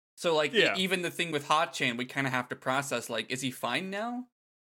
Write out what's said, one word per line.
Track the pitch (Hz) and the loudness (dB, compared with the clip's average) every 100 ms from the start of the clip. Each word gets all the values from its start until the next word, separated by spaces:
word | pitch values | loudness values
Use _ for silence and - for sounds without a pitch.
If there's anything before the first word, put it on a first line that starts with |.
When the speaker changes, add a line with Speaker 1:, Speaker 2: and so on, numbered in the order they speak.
| _ - | _ -4
Speaker 1:
So, | 175 156 | 2 2
like, | 151 | 4
e-, | 214 | 4
Speaker 2:
Yeah. | 143 185 | 4 4
Speaker 1:
even | 185 185 | 2 0
the | 170 | -2
thing | - 170 | -4 -2
with | 147 139 | -2 2
Hachan, | 156 165 - 135 117 | 4 2 0 0 0
we | |
kinda | 127 139 135 | -4 -2 0
have | 127 123 | 0 -2
to | - | -4
process, | - 131 139 123 113 | -2 0 0 -4 -2
like, | 113 110 | -4 -4
is | 127 | -4
he | 135 | -4
fine | - 117 131 190 | -4 -2 -2 -4
now? | 202 233 247 247 _ _ _ _ | -6 -6 -6 -10 _ _ _ _